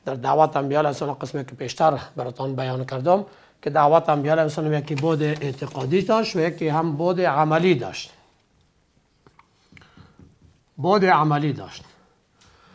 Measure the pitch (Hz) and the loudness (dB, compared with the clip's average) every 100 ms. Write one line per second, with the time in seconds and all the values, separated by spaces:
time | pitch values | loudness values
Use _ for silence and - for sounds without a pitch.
0 | - 135 131 143 151 151 139 143 151 139 | -8 -4 0 4 4 2 0 0 0 -2
1 | 147 - 131 147 131 127 123 - 160 135 | -6 -6 -8 -8 -10 -10 -8 2 2 2
2 | - - 123 127 135 131 131 127 131 131 | -6 -10 -10 -6 -6 -4 -4 -4 -6 -2
3 | 143 196 202 - _ _ 151 151 147 165 | 2 2 0 -16 _ _ -4 2 4 4
4 | 160 147 143 160 156 156 156 151 151 143 | 4 0 2 2 0 0 -2 -2 -2 -2
5 | 160 156 151 147 143 127 139 135 131 185 | 0 0 0 -2 -6 -8 -10 -6 -2 0
6 | 190 220 220 185 165 165 160 151 165 147 | 2 0 0 -2 -2 -2 -2 0 -2 -2
7 | 170 180 175 139 156 160 180 147 101 - | -2 0 2 2 2 4 2 2 -2 -12
8 | - - _ _ _ _ _ _ _ _ | -16 -20 _ _ _ _ _ _ _ _
9 | _ _ _ _ _ _ _ - - - | _ _ _ _ _ _ _ -20 -20 -20
10 | - _ - _ _ _ _ - 160 202 | -20 _ -20 _ _ _ _ -4 2 4
11 | 185 160 156 147 151 110 92 - - _ | 6 4 4 2 0 -4 -10 -18 -20 _
12 | _ _ _ _ _ _ _ | _ _ _ _ _ _ _